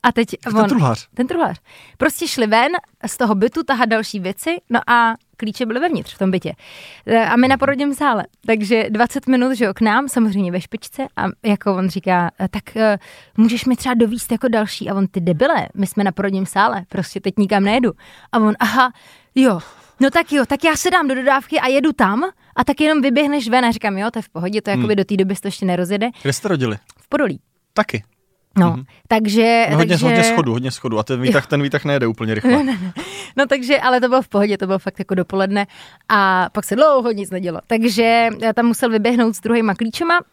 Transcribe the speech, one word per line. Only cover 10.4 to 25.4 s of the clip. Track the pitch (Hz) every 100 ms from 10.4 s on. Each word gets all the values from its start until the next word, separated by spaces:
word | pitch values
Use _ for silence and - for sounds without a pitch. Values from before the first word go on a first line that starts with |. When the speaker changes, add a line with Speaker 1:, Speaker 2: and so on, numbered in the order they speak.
| 180
Speaker 1:
ve | 180
špičce. | - 226 - - 269 -
A | 190 - 226
jako | 208 202
on | 185 190
říká: | 185 190 180 170 _
"E, | 190
tak, | 208 - 226
e, | 220 202 - - - -
můžeš | 220 233
mi | 254 247
třeba | 262
dovízt | 240 226 233 -
jako | 226 262
další?" | 226 214 - 208
A |
on: | 196 190
"Ty | 190
debile, | 175 156 277 285 -
my | - 196
jsme | -
na | 196
porodním | - 196 190 190
sále, | 196 220 214 180
prostě | - 175 196
teď | 196 190
nikam | 196 208
nejedu." | 196 240 240 - - - -
A | 240
on: | 214 214
"Aha, | 226 233 254 - - - _
jo. | 262 262 180 - - - _
No | 269
tak | 339 330
jo, | 294 240
tak | 277
já | 330 302
se | 359
dám | 359 285
do |
dodávky | 262 262 269 - 311
a | 254
jedu | 269 294
tam | - 196 214 370 _ _ -
a |
tak | 254 277
jenom | 302 311
vyběhneš | 262 254 285 294 220
ven." | 247
A | 240
říkám: | 226 214 190
"Jo, | 214
to | 226
je |
v | -
pohodě, | 160 180 214
to | 208
jakoby | 196 208
Speaker 2:
Hmm. | 208
Speaker 1:
do |
té | 190 202
doby | 190
se | 190